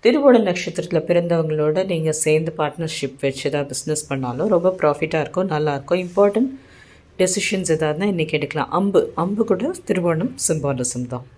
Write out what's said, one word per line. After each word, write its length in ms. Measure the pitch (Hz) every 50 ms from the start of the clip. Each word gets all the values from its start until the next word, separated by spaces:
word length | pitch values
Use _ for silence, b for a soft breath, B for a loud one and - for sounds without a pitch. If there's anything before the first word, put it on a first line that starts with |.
திருவோண 300 | - 220 247 302 277 285
நட்சத்திரத்துல 680 | 254 226 214 185 175 180 - 180 165 - 156 - 175 160 156 -
பிறந்தவங்களோட 760 | 175 175 170 170 170 165 160 156 156 151 151 151 151 180 190
நீங்க 280 | 190 180 160 156 160
சேர்ந்து 420 | 151 151 - 156 151 156 165 165 160 -
பார்ட்னர்ஷிப் 560 | 156 147 - - 165 160 - - - 131 127 -
வச்சு 280 | - 139 135 135 - 147
ஏதாவது 200 | 143 147 143 143
பிசினஸ் 380 | - - - 151 151 151 -
பண்ணாலும் 420 | - 139 135 131 123 120 131 165 214
ரொம்ப 260 | 202 170 170 185 185 185
ப்ராஃபிட்டா 420 | - 151 143 147 - 156 - 160
இருக்கும், 260 | 147 - - 180 185
நல்லா 360 | 190 160 151 151 151 143 139
இருக்கும். 160 | 139 - 175 185
இம்பார்ட்டன்ட் 600 | 185 175 180 196 202 202 202 220 247 262 B B B B B B B B B B B B - -
டெசிஷன்ஸ் 540 | 185 185 185 202 - - 214 190 180 165
ஏதாவதுனா 300 | 160 156 160 151 151 156
இன்னைக்கு 340 | 196 208 190 170 156 160 -
எடுக்கலாம். 340 | 147 143 135 - 156 131 -
அம்பு, 420 | - 175 196 202 190 175 - - -
அம்பு 300 | - 165 185 208 208 220
கூட 280 | - 190 180 220 311 370 - -
திருவோணம் 480 | - 196 180 170 175 165 160 185 262 - - - -
சிம்பாலிசம் 580 | 165 151 135 143 139 123 123 123 - 123 123 120
தான். 160 | 127 123 127 - -